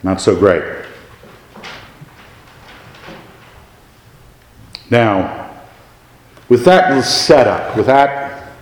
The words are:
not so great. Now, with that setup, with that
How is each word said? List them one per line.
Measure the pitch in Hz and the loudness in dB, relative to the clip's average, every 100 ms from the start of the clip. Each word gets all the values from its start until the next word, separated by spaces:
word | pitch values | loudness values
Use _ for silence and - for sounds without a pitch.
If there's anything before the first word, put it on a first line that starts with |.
not | 95 92 | -4 -2
so | - | 0
great. | 90 95 85 - - - - - - - - - - - - - - - - - - - - - - - - - - - - - - - _ _ _ _ - - _ _ - - - - | 2 2 2 -4 -14 -18 -20 -20 -20 -20 -20 -20 -20 -20 -20 -20 -20 -20 -20 -20 -20 -20 -20 -20 -20 -20 -20 -20 -20 -20 -20 -20 -20 -20 _ _ _ _ -20 -20 _ _ -20 -20 -20 -4
Now, | 120 113 95 90 - - - - - - _ _ _ _ - - | 0 0 0 -4 -10 -16 -20 -20 -20 -20 _ _ _ _ -20 0
with | 123 | 2
that | 170 180 147 135 | 4 4 4 0
setup, | 123 - - 147 117 87 - 107 | -2 -4 2 4 4 -2 -6 -4
with | 107 | 2
that | 139 139 - - - - - | 2 2 -2 -12 -14 -20 -20